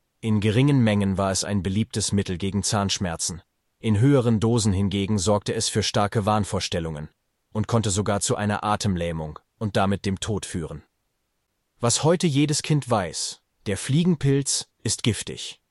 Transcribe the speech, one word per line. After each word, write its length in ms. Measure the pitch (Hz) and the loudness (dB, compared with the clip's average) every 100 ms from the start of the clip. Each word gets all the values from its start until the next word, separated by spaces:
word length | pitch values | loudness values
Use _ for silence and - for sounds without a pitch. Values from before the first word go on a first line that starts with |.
| _ _ | _ _
In 220 | 113 107 | -2 0
geringen 420 | 107 107 143 139 | 2 4 4 4
Mengen 340 | 110 104 98 95 | 4 4 2 2
war 140 | 98 | 0
es 140 | 98 78 | -2 -2
ein 180 | 104 | -2
beliebtes 480 | 90 98 110 110 - | 0 -2 -2 -4 0
Mittel 260 | 101 95 90 | 0 -2 -4
gegen 240 | 98 98 | -2 -2
Zahnschmerzen. 800 | - 104 98 - 92 82 - 82 - _ _ _ | 0 0 0 -2 -4 -4 -6 -8 -14 _ _ _
In 220 | 113 104 | 0 4
höheren 400 | 135 139 120 110 | 4 4 4 2
Dosen 320 | 113 120 104 | 2 2 2
hingegen 440 | 92 101 98 98 107 | 2 0 0 0 0
sorgte 360 | 107 104 - | 2 0 0
es 160 | 95 - | -4 -2
für 120 | 110 | -2
starke 440 | - 117 101 117 101 | 0 0 0 0 0
Wahnvorstellungen 840 | 107 101 95 - 90 82 73 76 _ _ _ _ | 0 0 -4 -4 -4 -4 -8 -12 _ _ _ _
und 160 | 110 107 | -6 0
konnte 200 | 117 107 | 0 2
sogar 300 | 95 104 101 | 0 0 -2
zu 160 | - 123 | -2 -2
einer 300 | 104 104 104 | -2 -2 -2
Atemlähmung 760 | 104 110 87 85 80 78 73 _ - | 0 0 -2 -2 -6 -8 -12 _ -8
und 180 | 107 107 | -2 0
damit 280 | 98 98 101 | 2 0 -2
dem 140 | 95 | -4
Tod 260 | - 98 - | -4 -6 -6
führen. 380 | 90 78 76 - _ _ _ _ _ _ _ _ _ | -8 -8 -10 -16 _ _ _ _ _ _ _ _ _
Was 220 | 117 - 147 | -2 2 2
heute 220 | 180 175 | 4 2
jedes 340 | 139 147 147 | 2 2 0
Kind 280 | - 151 120 | 0 0 2
weiß: 520 | 113 85 - - - _ _ - | 0 0 -6 -8 -10 _ _ -4
Der 100 | 98 | -4
Fliegenpilz 920 | - 143 180 160 139 139 135 - - _ | 0 2 2 2 2 2 0 -4 -6 _
ist 200 | 110 - | -6 -2
giftig. 560 | 117 98 - 64 - - _ | -2 -2 -6 -10 -12 -16 _